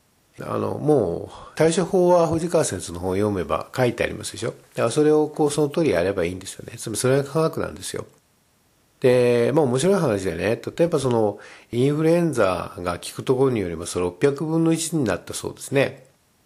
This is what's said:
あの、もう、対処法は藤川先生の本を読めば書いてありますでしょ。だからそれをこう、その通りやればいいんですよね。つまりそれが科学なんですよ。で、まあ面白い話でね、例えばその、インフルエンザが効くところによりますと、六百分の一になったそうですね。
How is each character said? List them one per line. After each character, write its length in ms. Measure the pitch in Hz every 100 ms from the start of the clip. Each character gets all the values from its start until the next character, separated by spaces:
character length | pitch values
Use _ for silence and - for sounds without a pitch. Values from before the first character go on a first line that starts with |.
| _ _ _ -
あ 180 | - 113
の、 200 | 104 107
も 520 | 143 147 90 85 104
う、 240 | - - -
対 180 | 160
処 100 | 175
法 260 | 170 190 180
は 180 | 175 160
藤 220 | 160 170
川 140 | 170
先 180 | 139 90
生 120 | 87
の 60 | 87
本 120 | 92
を 20 | 95
読 160 | 107
め 120 | 98
ば 260 | 76 78 - -
書 100 | 123
い 80 |
て 100 | -
あ 40 | -
り 60 |
ま 100 | -
す 80 | 101
で 40 | 101
し 80 | 117
ょ。 40 |
だ 60 | - - -
か 40 |
ら 80 | 117
そ 120 | 143
れ 80 | 151
を 160 | 151 151
こ 200 | 151 147
う、 40 |
そ 100 | 147
の 80 | 147
通 140 | 175
り 80 | 147
や 100 | 87
れ 100 | 92
ば 120 | 98 85
い 60 |
い 40 | 92
ん 40 |
で 80 | -
す 80 | -
よ 100 | -
ね。 120 | 120
つ 120 | 120
ま 40 |
り 60 | 104
そ 100 | 127
れ 80 | 139
が 60 |
科 180 | 139 160
学 180 | 160 139
な 80 | 85
ん 80 | -
で 80 |
す 120 | - -
よ。 100 | - _ _ _ _ _ _ _ _ _
で、 500 | 131 123 123 120 117
ま 80 | 147
あ 40 | 135
面 140 | 127
白 120 | 175
い 40 | 202
話 240 | 151 101 92
で 100 | 85
ね、 260 | 98 117 113 -
例 80 | 170
え 20 |
ば 120 | 160
そ 100 | 127
の、 300 | 117 107 104 - - -
イ 140 | 117 135
ン 100 | 151
フ 80 |
ル 80 | 160
エ 100 | 170
ン 120 | 170
ザ 420 | 120 95 85 - -
が 160 | 87
効 60 | 87 - -
く 80 |
と 120 | 113 127
こ 100 | 135
ろ 60 |
に 80 | 117
よ 100 | 90
り 60 | 82
ま 100 | 85
す 80 | 90
と、 40 |
六 220 | 90 -
百 240 | 143 139 156
分 180 | 160
の 100 | 165
一 200 | 160 -
に 100 | 160
な 140 | 113 87
っ 60 |
た 100 | -
そ 160 | - 95
う 40 |
で 80 | -
す 100 | -
ね。 340 | 139 123 - - _ _ _